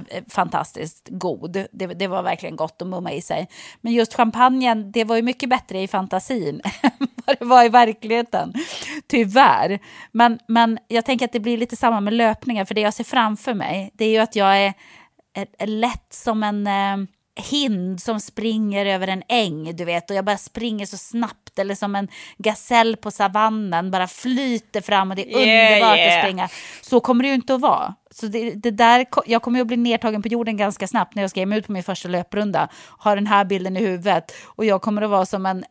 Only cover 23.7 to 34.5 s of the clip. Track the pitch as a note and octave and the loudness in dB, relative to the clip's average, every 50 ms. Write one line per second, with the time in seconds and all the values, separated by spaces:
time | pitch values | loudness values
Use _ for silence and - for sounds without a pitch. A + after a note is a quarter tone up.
23.7 | E3+ E3 F3+ F#3+ F#3+ F#3 F3+ F3+ - - - B3 B3+ B3 C#4 B3+ A#3+ A3 - _ | -2 -2 -2 -2 -2 -2 -2 -2 -6 -6 -4 -2 -2 0 0 -2 -2 -4 -4 _
24.7 | - G#3 F#3 - G#3 G3 F#3+ F#3+ F#3+ G3 G3 - A3+ - G#3+ G#3+ A3 A3+ A3+ A3 | -8 -6 -2 0 2 2 2 0 -4 -6 -6 -2 2 4 6 6 8 8 8 8
25.7 | G#3+ G#3 A3+ A3+ G#3 E3 E3+ E3+ F3 E3+ - G3 F#3 F#3 F3+ F3 - - - - | 8 6 6 6 6 6 6 6 6 4 2 0 0 -2 -4 -6 -6 -12 -16 -16
26.7 | - - - - B3+ A#3+ A#3+ - B3+ A#3+ B3+ C#4 C4+ B3+ - - C4 B3 C4+ C#4 | -18 -14 -4 2 2 2 4 4 2 2 2 2 0 0 0 0 0 2 2 2
27.7 | F3+ - - - G3 _ _ _ - - - G#3+ G3+ A#3 A3+ A#3 D#3 G#3 - A#3+ | 2 2 0 -4 -8 _ _ _ -14 -10 -8 -6 -4 -4 -4 -4 -6 -4 -4 -2
28.7 | G#3 G#3 A#3+ A3+ A#3+ B3 B3 - - - - G#3+ A3+ A3+ - B3 A#3+ B3+ B3 A3+ | 2 4 6 6 6 6 4 2 -2 -2 0 0 0 0 0 0 0 0 0 0
29.7 | B3 A#3 A#3 A#3+ A3+ G#3 - A3+ G#3+ G#3 G3+ A#3 A#3 A#3 A#3 A3+ A3 G3+ G#3 G3+ | 0 0 0 0 0 0 0 -2 -2 -2 -4 -2 -2 -2 -2 -2 -2 -2 -2 -2
30.7 | G3+ - F#3+ F#3+ - A3+ F3+ - - G#3 G3 F#3 - F#3+ F#3 G3 G#3 G#3+ G3+ - | -2 -4 -6 -4 -2 -2 -2 -2 -4 -4 -4 -4 -2 -2 -2 0 -2 -2 -2 -4
31.7 | G#3 F#3 F3 - F#3 - - F3 F3+ F3 F3 - - G#3 G#3 G#3 F3 D#3 D3+ - | -8 -8 -6 -6 -8 -8 -6 -4 -4 -4 -4 -4 -4 -4 -4 -2 0 -2 -2 -4
32.7 | - - - - - _ - G#3+ G#3 G3+ G3+ G#3 G#3+ G3+ G3+ F#3 G3 F#3+ F3+ F#3+ | -6 -16 -20 -20 -10 _ 0 2 2 2 2 2 2 2 2 2 -2 -4 -4 -4
33.7 | F#3+ F#3 - F#3+ F#3 F3 E3+ G3+ F#3 E3 E3 - - - - - | -4 -2 -2 -2 -2 -2 0 0 0 0 -2 -6 -20 -20 -20 -16